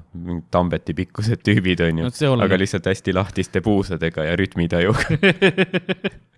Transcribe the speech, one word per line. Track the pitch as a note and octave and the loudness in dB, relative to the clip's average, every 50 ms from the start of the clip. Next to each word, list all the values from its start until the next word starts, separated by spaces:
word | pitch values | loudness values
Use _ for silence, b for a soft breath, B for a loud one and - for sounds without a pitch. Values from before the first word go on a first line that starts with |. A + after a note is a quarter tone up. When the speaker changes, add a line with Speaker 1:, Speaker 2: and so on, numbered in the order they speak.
| E2+ _ - | -10 _ -16
Speaker 1:
mingid | F2 E2+ F2+ F2 E2+ E2 - | -12 -10 -8 -8 -8 -8 -2
Tambeti | - F2+ F2+ F2 D#2+ D#2 - - D#2+ | 0 0 2 2 0 -4 -4 -4 -4
pikkused | E2 F#2 - - - G#2+ A2+ A#2 - - | -4 -4 -6 -6 -6 -2 -2 -2 0 2
tüübid, | G#2+ G3+ - F#2 F#2 F2+ E2+ E2+ | 2 2 4 4 2 2 2 2
on | E2 D#2+ E2 | 2 2 0
ju. | E2 | -2
Speaker 2:
No | - | -4
see | - - D3+ C#3 | -4 -2 0 0
oleneb. | C3 A#2+ G2 | 2 2 2
Speaker 1:
Aga | F#2 F#2+ F#2 | 2 2 2
lihtsalt | F#2+ F#2+ - F#2+ - | 0 0 -2 -2 -2
hästi | F#2 G2 - - G2+ F2+ | -2 -2 -2 -2 -2 0
lahtiste | F#2 F#2+ - - G2 F#2 - - G2 | 0 -2 -2 -2 -4 -4 -2 -2 -2
puusadega | E2+ G#2+ G#2 G2 F#2+ F#2 F2+ D#2+ E2+ E2 E2 E2 D2+ | 0 2 2 2 2 -2 -4 -4 -4 -4 -4 -2 -4
ja | D#2+ F2 | -2 0
rütmitajuga. | F2+ F#2+ - - F2 E2+ E2 F2 F2 F2 G2+ A2+ C3+ - | 0 0 -2 0 -2 -2 0 0 2 2 2 2 0 0
Speaker 2:
<laughs> | - D#3+ D3 - F#3+ E3+ - G3+ F#3 F3+ - F#3 - - F3+ - - F#3 - - F#3 - - _ _ _ | -2 -2 2 2 2 2 4 2 2 2 2 -2 0 -2 -6 -4 -4 -8 -6 -6 -8 -8 -10 _ _ _